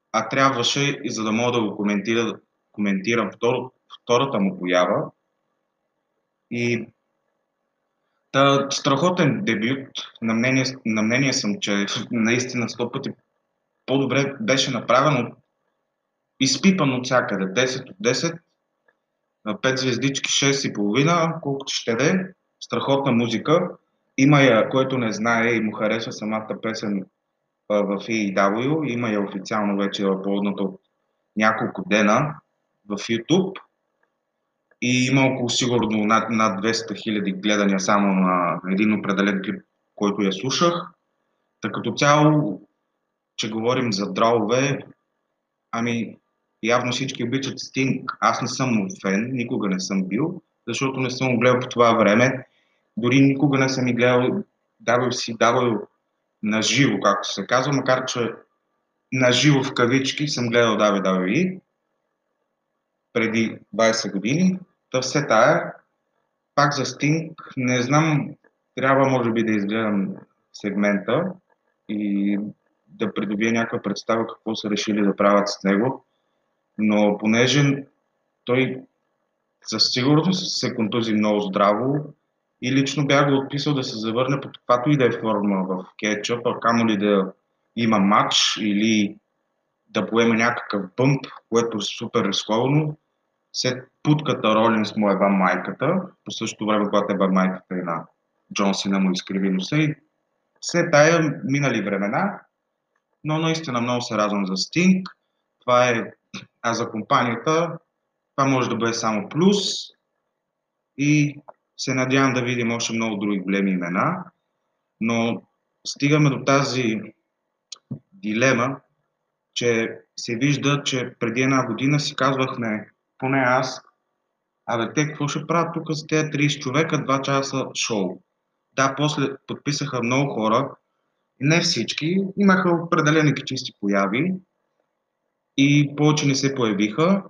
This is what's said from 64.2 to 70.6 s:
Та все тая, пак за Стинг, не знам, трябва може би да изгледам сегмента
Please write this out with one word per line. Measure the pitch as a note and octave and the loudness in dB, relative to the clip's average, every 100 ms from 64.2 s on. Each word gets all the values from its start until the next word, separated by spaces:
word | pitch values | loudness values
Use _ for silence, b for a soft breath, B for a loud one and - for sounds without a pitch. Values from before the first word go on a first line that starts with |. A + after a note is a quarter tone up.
| G2+ D#3 F#3 F#3 - _ _ | -2 2 2 0 -8 _ _
Та | C3 | -4
все | - D3 D3 | -2 -2 2
тая, | A2 C3 E3 - - _ _ _ _ _ _ _ | 4 6 4 0 -10 _ _ _ _ _ _ _
пак | - D3 | 0 2
за | C#3+ B2 | 0 -4
Стинг, | - C#3+ D#3+ E3 - - - | -2 0 0 -2 -14 -14 -4
не | B2 B2+ | 0 0
знам, | B2 D3 D#3+ D3 G2+ - _ _ _ | 2 2 4 0 -2 -12 _ _ _
трябва | - C3 C#3 C3+ | -4 2 4 4
може | C3 A#2 | 2 2
би | A2+ | 0
да | G#2+ | 0
изгледам | G#2+ G2+ A2+ G#2+ G2+ F#2+ F#2 - _ _ | 0 0 -2 0 0 -2 -6 -16 _ _
сегмента | - | -10